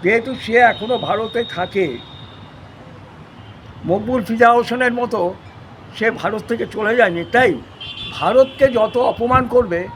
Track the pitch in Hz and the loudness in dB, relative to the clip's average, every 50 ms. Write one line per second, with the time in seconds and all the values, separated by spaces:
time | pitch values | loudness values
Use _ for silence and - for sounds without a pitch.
0 | 170 175 220 233 226 262 262 - - - 226 233 247 233 208 - 202 226 254 226 | 2 2 0 0 0 -4 -8 -8 -6 0 2 4 4 4 4 0 -4 -4 -4 -4
1 | 160 147 185 208 226 214 214 233 233 233 - 170 180 180 - 202 185 156 123 113 | -2 -2 -2 -2 -2 -4 -4 -6 -6 -6 -4 -6 -6 -4 -2 -2 -2 -2 -4 -8
2 | - - - - - - - - - - - - - - - - - - - - | -12 -16 -20 -20 -20 -20 -20 -20 -20 -20 -20 -20 -20 -20 -20 -20 -20 -20 -20 -20
3 | - - - - - - - - - - - - - - - - - 151 170 208 | -20 -20 -20 -20 -20 -20 -20 -20 -20 -20 -20 -20 -20 -20 -20 -12 -2 -2 -2 -2
4 | 214 220 254 254 202 - 226 226 240 233 240 240 233 - 240 247 254 247 233 240 | 0 -2 -2 -4 -2 -4 2 6 6 6 6 6 2 0 -2 0 0 0 0 -2
5 | 240 240 233 214 175 175 190 190 - - - - - - - - - - - - | -4 -4 -2 -2 -2 -2 -4 -6 -16 -20 -20 -20 -20 -20 -20 -20 -20 -18 -8 -2
6 | - - - - - 175 208 220 - - 233 226 226 - - - 214 208 226 247 | -2 -2 -2 -2 -4 -4 -4 -4 -4 -4 -4 -4 -4 -6 -6 -4 -2 0 2 4
7 | 233 196 170 170 165 - - 233 254 226 160 117 - - - - - - - - | 2 2 2 -2 -6 0 2 2 2 4 2 -2 -8 -14 -18 -16 -16 -16 -14 -14
8 | - - - - 143 170 214 254 262 269 - - 277 277 240 233 214 220 220 247 | -14 -14 -8 -4 -2 2 4 4 4 4 4 2 2 2 4 2 0 0 0 0
9 | 247 - - - 226 240 254 262 254 233 226 247 240 196 170 170 180 196 - | 0 0 0 -2 -2 2 2 2 2 4 2 2 2 2 -2 -4 -4 -6 -12